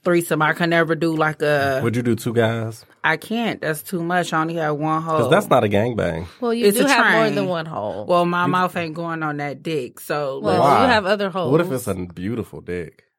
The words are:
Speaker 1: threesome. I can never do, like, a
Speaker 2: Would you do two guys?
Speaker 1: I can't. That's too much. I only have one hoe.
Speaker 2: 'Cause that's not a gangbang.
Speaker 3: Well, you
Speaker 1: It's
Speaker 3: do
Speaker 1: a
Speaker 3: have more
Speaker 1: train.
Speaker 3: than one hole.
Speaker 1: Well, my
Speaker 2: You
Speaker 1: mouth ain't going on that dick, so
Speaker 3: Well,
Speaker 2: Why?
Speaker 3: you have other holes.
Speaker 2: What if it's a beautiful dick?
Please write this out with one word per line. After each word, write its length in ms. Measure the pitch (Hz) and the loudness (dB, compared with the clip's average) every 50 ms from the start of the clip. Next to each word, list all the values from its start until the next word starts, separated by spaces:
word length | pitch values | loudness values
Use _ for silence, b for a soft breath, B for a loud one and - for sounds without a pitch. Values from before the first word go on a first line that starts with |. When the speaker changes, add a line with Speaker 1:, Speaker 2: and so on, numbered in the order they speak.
| _ | _
Speaker 1:
threesome. 380 | 185 175 175 170 - 165 151 | 2 2 2 2 0 0 0
I 120 | 156 151 160 | 2 0 2
can 160 | - 175 165 | 0 0 2
never 260 | 170 170 170 156 165 | 2 2 2 2 0
do, 200 | 151 170 165 160 | 0 0 0 0
like, 260 | 156 151 156 151 _ | 0 0 0 0 _
a 400 | 156 147 147 143 139 139 135 131 - | 0 2 2 2 2 0 0 0 0
Speaker 2:
Would 120 | 117 110 | 0 0
you 40 | 123 | 0
do 140 | 120 123 113 | 2 0 0
two 160 | - - 123 113 | 0 -2 -2 2
guys? 520 | 117 113 110 113 117 113 113 110 - - _ _ _ - | 2 2 2 0 -2 -6 -8 -10 -12 -20 _ _ _ 0
Speaker 1:
I 140 | 151 160 | 0 0
can't. 420 | 160 - - 220 233 233 202 123 - | 0 -4 -6 -4 -2 -2 -4 -4 -4
That's 220 | - 156 156 151 - | -4 -6 -6 -6 -8
too 180 | - 196 170 | -8 -6 -4
much. 300 | 170 170 180 180 170 170 | -4 -2 0 -2 -2 0
I 80 | 175 160 | -2 -2
only 120 | 160 165 165 | -2 -2 -2
have 220 | 170 156 151 151 | -4 -2 -2 -2
one 240 | 143 151 156 156 160 | -2 -2 -2 -2 -2
hoe. 160 | 160 165 160 | -2 0 0
Speaker 2:
'Cause 120 | 156 143 127 | 0 4 4
that's 200 | 156 196 208 - | 4 2 4 4
not 140 | 151 127 110 | 4 4 4
a 20 | |
gangbang. 600 | 104 101 98 110 123 117 104 92 87 82 82 87 - - - | 4 2 2 2 2 0 -2 -2 -2 -2 -6 -8 -10 -10 -6
Speaker 3:
Well, 140 | 254 233 233 | -4 -4 -2
you 120 | 233 226 | 2 2
Speaker 1:
It's 100 | 202 202 | 2 4
Speaker 3:
do 80 | 240 294 | 4 4
Speaker 1:
a 20 | |
Speaker 3:
have 260 | 269 277 233 233 208 180 | 4 4 4 4 4 4
more 100 | - 226 | 4 2
Speaker 1:
train. 100 | 214 196 | 2 0
Speaker 3:
than 120 | 202 196 | -2 -2
one 180 | 185 180 165 156 | -2 -2 -4 -6
hole. 400 | 160 156 - 101 104 - 98 107 | -6 -6 -6 -6 -4 -6 -6 0
Speaker 1:
Well, 180 | - 180 175 175 | 2 2 4 4
my 200 | 175 175 175 175 | 2 0 0 0
Speaker 2:
You 60 | 180 | 0
Speaker 1:
mouth 240 | 180 180 185 175 180 | 0 0 0 -2 -2
ain't 160 | 185 170 160 156 | -6 -6 -6 -8
going 260 | 170 170 165 165 160 | -8 -8 -6 -6 -4
on 160 | 160 151 147 | -4 -4 -4
that 240 | 147 147 143 135 143 - | -4 -6 -6 -8 -8 -6
dick, 360 | 175 160 147 123 - _ - | -4 -4 -4 -6 -8 _ -16
so 400 | - - 156 147 147 135 135 139 | -8 -6 -4 -4 -2 -4 -6 -2
Speaker 3:
Well, 220 | - - - - | 0 2 2 4
Speaker 2:
Why? 200 | - 143 - - - | 6 6 6 6 6
Speaker 3:
you 40 | |
have 180 | - - 214 190 | 6 4 2 2
other 240 | 180 214 202 202 190 | 0 0 0 -2 -4
holes. 220 | 165 190 175 - | -2 -2 0 2
Speaker 2:
What 80 | 139 160 | 2 2
if 100 | 175 185 | 2 0
it's 160 | - 123 117 | -4 -4 -4
a 60 | 107 95 | -4 -4
beautiful 680 | 90 90 87 85 90 90 101 120 113 98 - - 78 | -4 -6 -10 -8 -8 -6 -6 -6 -6 -8 -8 -12 -16
dick? 420 | 82 - 87 90 82 73 _ _ _ _ _ | -10 -8 -8 -8 -8 -10 _ _ _ _ _